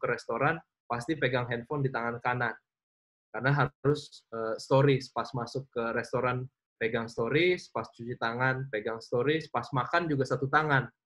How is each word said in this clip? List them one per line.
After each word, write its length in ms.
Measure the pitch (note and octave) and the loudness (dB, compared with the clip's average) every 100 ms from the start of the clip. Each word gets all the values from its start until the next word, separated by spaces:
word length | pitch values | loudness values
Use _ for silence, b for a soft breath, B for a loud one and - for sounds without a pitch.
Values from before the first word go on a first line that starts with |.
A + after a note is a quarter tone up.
ke 80 | B2 | -2
restoran 480 | A#2 - A#2 C#3 E3 - _ - | -4 -2 0 2 0 -6 _ -6
pasti 240 | A#2+ A#2+ D#3 | -4 -4 -2
pegang 320 | B2+ B2 A#2+ | 0 0 0
handphone 400 | A#2+ A#2 D3+ C3+ | -4 -4 -2 -2
di 0 | |
tangan 320 | B2 A#2 A#2+ | -2 -4 -2
kanan. 320 | B2+ B2 A#2+ - _ _ _ _ _ _ _ | -2 -2 -2 -4 _ _ _ _ _ _ _
Karena 200 | A2 B2+ | -2 2
harus, 720 | C#3+ B2+ - C#3 D3 - - _ | 2 2 0 0 0 -2 -18 _
eh, 260 | A2+ A2+ A2 | -6 -4 -4
stories, 540 | - C3+ C#3 C3 - | 2 6 6 4 2
pas 160 | - A2+ | -6 -4
masuk 380 | C3 A#2 C3 C3+ | -4 -6 -6 -6
ke 120 | A#2+ A#2 A#2+ | -4 -2 -2
restoran 480 | A#2 B2 B2 B2+ B2+ _ _ - | -2 0 0 -2 -4 _ _ -4
pegang 320 | A#2 A#2 A2+ | -2 -2 -4
stories, 640 | - A#2 C#3+ F3+ F3+ - | -2 0 4 4 2 -2
pas 160 | A#2+ A2 | -6 -6
cuci 320 | - A#2+ B2 | -8 -10 -4
tangan 480 | A#2 A#2 C3 C3 C3+ | -2 0 0 0 -2
pegang 320 | - A#2+ A2+ | -4 -2 -6
stories, 480 | - B2 B2+ D#3 D3+ | -2 0 2 0 -2
pas 200 | B2 A#2 | -4 -2
makan 380 | C3+ A#2+ E3+ E3+ | -2 0 0 2
juga 160 | C#3 C3 | 0 0
satu 240 | B2+ C3+ | 0 2
tangan, 380 | D3+ D#3 C3+ A#2+ _ | 2 4 2 2 _